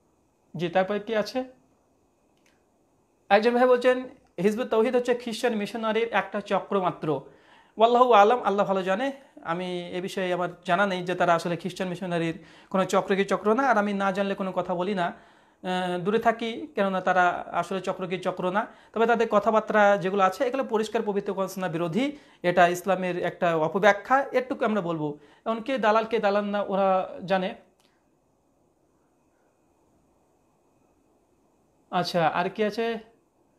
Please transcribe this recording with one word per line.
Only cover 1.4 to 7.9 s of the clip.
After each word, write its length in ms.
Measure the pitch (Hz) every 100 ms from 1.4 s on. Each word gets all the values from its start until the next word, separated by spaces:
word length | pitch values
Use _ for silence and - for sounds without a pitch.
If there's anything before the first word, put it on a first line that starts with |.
| 254 - _ _ _ _ _ _ _ _ _ _ _ _ _ _ _ _ -
একজন 260 | 202 226
ভাই 140 | 240 254
বলছেন, 400 | 247 254 254 254 - _ -
"হিজবুত 240 | 185 214 254
তৌহিদ 300 | 220 240 247
হচ্ছে 180 | 247
খ্রিস্টান 400 | 240 - 220 247
মিশনারির 540 | 220 202 233 220 220 226
একটা 280 | 202 190 208
চক্র 400 | - 190 - 196
মাত্র।" 400 | 175 - 151 135 - - _ _ _ -
ওয়াল্লাহু 340 | 226